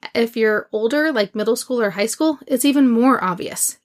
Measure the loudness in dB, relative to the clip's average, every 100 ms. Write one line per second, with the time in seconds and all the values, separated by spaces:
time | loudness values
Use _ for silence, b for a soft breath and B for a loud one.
0 | -8 -2 -2 0 0 0 -4 -4 -2 0
1 | 0 0 -2 -2 -2 -2 -2 -2 -2 -2
2 | -4 0 -2 -2 -2 0 2 4 4 4
3 | 4 2 0 -6 -8 -6 -6 -6